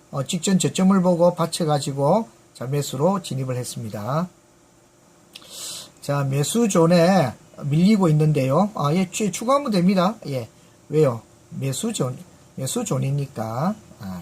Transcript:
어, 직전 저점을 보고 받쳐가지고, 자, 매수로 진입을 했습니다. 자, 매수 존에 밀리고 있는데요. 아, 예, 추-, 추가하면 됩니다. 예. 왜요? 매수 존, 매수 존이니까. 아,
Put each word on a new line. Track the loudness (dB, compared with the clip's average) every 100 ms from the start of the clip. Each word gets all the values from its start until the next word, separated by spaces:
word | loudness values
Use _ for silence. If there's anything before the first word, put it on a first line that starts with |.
| _
어, | -8
직전 | -4 -4 0 2
저점을 | 2 2 4 4
보고 | 4 4 2
받쳐가지고, | 2 -4 -2 0 0 -2 -2 2 2 0 _ _
자, | -14 -6
매수로 | -4 -4 -2 0 0
진입을 | -4 -6 -4 -6
했습니다. | -8 -10 -10 -8 -4 -4 -4 -8 _ _ _ _ _ _ _ _ _ -20 -20 -14 -14 -14 -16 -16
자, | -6 -4
매수 | -2 -2 -2 0 2
존에 | 4 4 6 6 4 2 -4 -18 -10
밀리고 | -2 2 4 4 4
있는데요. | 4 4 2 2 2 0 0
아, | 0
예, | 0 0
추-, | -2 -4
추가하면 | -4 0 0 2
됩니다. | 2 2 2 0 -2 -6
예. | -8 -8 -16 -20 _ _
왜요? | 2 2 2 -10 _ _
매수 | -8 -6 -4 -6
존, | -4 -4 -6 -14 -20 -20 -10
매수 | -6 -6 -4
존이니까. | -2 -2 -4 -6 -8 -8 -4 -4 -4 -12 -18
아, | -14 -14